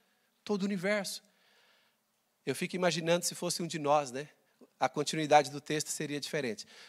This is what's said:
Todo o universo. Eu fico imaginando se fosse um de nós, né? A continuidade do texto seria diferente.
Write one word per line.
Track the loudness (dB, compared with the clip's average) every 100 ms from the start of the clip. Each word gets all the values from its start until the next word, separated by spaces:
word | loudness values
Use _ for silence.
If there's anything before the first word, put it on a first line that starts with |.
| _ _ _ _
Todo | -4 -2
o | -2
universo. | -2 0 0 -2 -8 _ _ _ _ _ _ _ _ _ _ _ _
Eu | -6
fico | -4 -4 0
imaginando | 0 0 2 2
se | 0
fosse | -4 -4 -4
um | -4
de | -2
nós, | 2 2 2
né? | -6 -10 _ _ _ -20 -2
A | -2
continuidade | 0 -2 0 6 8 6
do | -2
texto | -4 -4 -4
seria | -6 -6 -6
diferente. | -6 -4 -4 -6 -10 -20